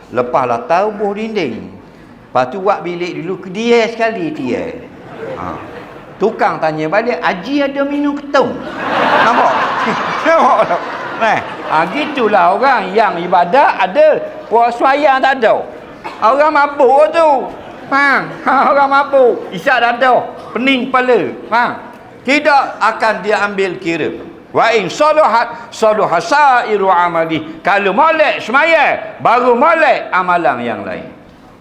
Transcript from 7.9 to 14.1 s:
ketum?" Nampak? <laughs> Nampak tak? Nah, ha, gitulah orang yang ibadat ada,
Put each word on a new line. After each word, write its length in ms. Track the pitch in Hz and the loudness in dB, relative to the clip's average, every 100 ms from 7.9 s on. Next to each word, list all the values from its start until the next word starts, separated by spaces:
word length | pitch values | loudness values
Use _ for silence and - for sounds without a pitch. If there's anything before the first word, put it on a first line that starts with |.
| 285 294 285 | -2 -2 -4
ketum?" 400 | - 277 254 - - - - - - - | -2 0 0 -2 -10 -8 -4 -2 0 2
Nampak? 320 | 220 247 240 - - - - | 2 2 2 0 -2 -4 -4
<laughs> 340 | 180 - - 302 | -4 -4 -4 0
Nampak 340 | 330 277 285 208 | 2 4 2 0
tak? 160 | 170 - - - - | -2 -6 -10 -10 -4
Nah, 200 | 220 165 - - - | -2 -2 -4 -10 -4
ha, 160 | 156 170 | -2 0
gitulah 640 | 233 302 294 220 202 170 202 | -2 -6 -2 2 4 4 2
orang 400 | 269 240 190 202 | 2 0 0 0
yang 240 | 208 175 | 0 0
ibadat 560 | 180 180 175 247 330 - | 0 2 4 4 4 2
ada, 480 | 185 208 311 | 0 4 4